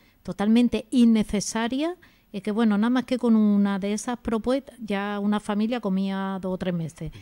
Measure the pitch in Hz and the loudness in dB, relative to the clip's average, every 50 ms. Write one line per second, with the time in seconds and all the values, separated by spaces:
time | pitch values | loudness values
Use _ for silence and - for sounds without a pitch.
0 | _ _ _ _ _ - 175 - 202 214 220 240 247 233 - 214 - - - 254 | _ _ _ _ _ -12 -6 -2 2 4 6 6 4 4 2 -2 -6 -2 2 4
1 | 240 233 226 220 202 - - 202 - - - 220 226 233 262 269 302 339 359 - | 6 6 6 4 2 0 -2 -4 -2 -2 -4 -4 -4 -2 -2 -2 -2 -4 -4 -8
2 | _ - _ _ _ _ - 202 - 214 208 214 233 220 208 202 214 240 247 254 | _ -20 _ _ _ _ -12 -10 -6 -4 -2 0 2 2 2 2 2 2 2 0
3 | 247 - 262 240 - 240 220 220 214 208 202 202 202 202 202 190 190 202 208 208 | 0 -2 -4 -2 2 4 4 4 4 4 4 4 2 2 0 -2 -4 -4 -4 -4
4 | - 254 240 - - 240 226 220 208 240 254 277 269 - - - 233 202 202 196 | -4 -6 -8 -6 -6 -4 -4 -2 -2 0 -2 -2 -2 -6 -18 -16 -8 -6 -4 -4
5 | 202 208 208 202 202 208 208 208 - - 208 202 220 220 247 240 - 196 190 190 | -4 -4 -4 -4 -2 0 -2 -2 -2 -2 -2 -2 0 -2 -2 -2 -2 -2 -2 0
6 | 190 190 190 190 196 190 190 190 185 185 185 180 180 185 175 170 160 143 - - | -2 -2 -2 -4 -4 -4 -6 -6 -6 -6 -6 -4 -4 -4 -4 -4 -4 -8 -10 -10
7 | 160 156 - 101 | -12 -12 -12 -14